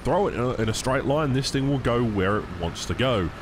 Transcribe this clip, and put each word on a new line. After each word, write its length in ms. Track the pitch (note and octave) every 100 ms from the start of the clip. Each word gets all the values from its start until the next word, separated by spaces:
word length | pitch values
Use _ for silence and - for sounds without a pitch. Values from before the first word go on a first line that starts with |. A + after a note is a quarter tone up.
throw 240 | B2 E3 F#3+
it 60 |
in 60 | F#2+
a, 100 | B2
in 160 | B2 A2
a 40 |
straight 320 | A2 - C3 G#2+
line, 280 | D3 D3+
this 180 | B2+ C3+
thing 180 | C3+ C3+
will 100 | C#3
go 240 | B2 A#2+
where 340 | A#2+ G#2 F#2+ G#2
it 80 | - F2
wants 240 | E2+ - -
to 80 |
go. 360 | F2+ B2+ A#2 E2 -